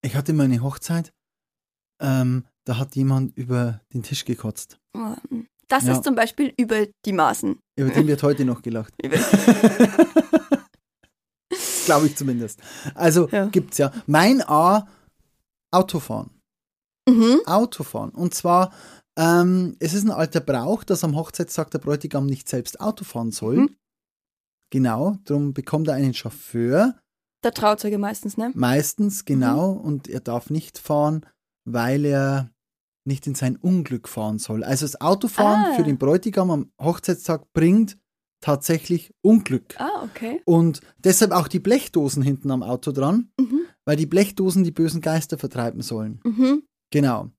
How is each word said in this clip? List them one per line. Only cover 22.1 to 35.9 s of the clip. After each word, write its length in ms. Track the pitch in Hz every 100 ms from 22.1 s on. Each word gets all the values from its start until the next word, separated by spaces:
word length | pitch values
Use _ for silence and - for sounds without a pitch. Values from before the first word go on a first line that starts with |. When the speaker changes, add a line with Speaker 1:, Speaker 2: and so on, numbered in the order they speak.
| 143 139
Speaker 1:
nicht 220 | 135 -
selbst 320 | 131 - -
Auto 240 | 208 214
fahren 260 | 196 120 113
soll. 240 | 107 110 143
Speaker 2:
Mhm. 200 | 285 _ _ _ _ _ _ _ _ _ _
Speaker 1:
Genau, 440 | 139 127 113 165 196
darum 280 | - 143 143
bekommt 360 | 139 - 156 156
er 60 |
einen 200 | 127 135
Chauffeur. 840 | 123 113 - - 117 117 147 240 247 _ _ _ _
Speaker 2:
Der 80 | 240
Trauzeuge 460 | - 214 214 214 208
meistens, 400 | 202 214 208 202
ne? 120 | 233
Speaker 1:
Meistens, 680 | 262 123 135 147 - 208 196 -
genau. 480 | 135 127 147 185
Speaker 2:
Mhm. 60 | 190
Speaker 1:
Und 280 | 160 143 -
er 120 | 131
darf 280 | 123 120 -
nicht 280 | 156 - -
fahren, 480 | - 147 147 156 - _ _ _ -
weil 380 | 120 117 139 147
er 440 | 139 135 139 123 _ _ _ _ _ -
nicht 200 | 135 -
in 80 |
sein 220 | 135 131 -
Unglück 520 | 180 185 151 123 -
fahren 300 | - 107 107
soll. 260 | - 110
Also 220 | 110 135 151
das 120 | -
Autofahren 640 | 156 196 226 - 208 214 202
Speaker 2:
Ah. 20 | 285
Speaker 1:
für 60 |
den 140 | 151